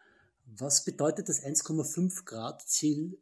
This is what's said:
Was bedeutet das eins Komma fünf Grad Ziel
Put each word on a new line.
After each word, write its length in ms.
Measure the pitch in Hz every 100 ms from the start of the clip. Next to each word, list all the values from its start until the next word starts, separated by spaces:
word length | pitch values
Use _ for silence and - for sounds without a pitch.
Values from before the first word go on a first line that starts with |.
| _ _ _ _
Was 400 | - 107 135 135
bedeutet 440 | - 123 147 160 185
das 160 | 151
eins 180 | 139 156
Komma 220 | - 160
fünf 400 | 147 - 180 -
Grad 380 | - 113 117 156
Ziel 540 | - - 151 151 165 185